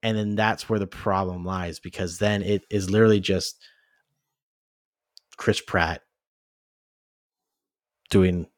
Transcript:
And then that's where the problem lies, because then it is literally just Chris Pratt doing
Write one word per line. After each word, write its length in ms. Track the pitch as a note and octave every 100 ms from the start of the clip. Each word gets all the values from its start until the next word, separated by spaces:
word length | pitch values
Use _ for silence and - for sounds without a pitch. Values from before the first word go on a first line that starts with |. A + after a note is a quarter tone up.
And 160 | A2+ A2
then 180 | G#2 G#2
that's 320 | G#2+ G#2+ -
where 120 | A2
the 80 | G2
problem 580 | - - F#2+ F#2+ F2+ F2+
lies, 340 | F#2 F2 E2
because 380 | F2+ - F2+ E2+
then 240 | G#2 G#2
it 220 | F#2+ G2+ _
is 200 | G#2 F#2+
literally 300 | G#2 A2 G#2
just 400 | G2 F#2+ - - - _ _ _ _ _ _ _ _ _ _ _ _ _ _ - _ -
Chris 240 | - G#2
Pratt 400 | - G2 E2 E2+ _ _ _ _ _ _ _ _ _ _ _ _ _ _ _ _ _ _ _ _ _
doing 380 | G2+ F#2 F2+ D#2+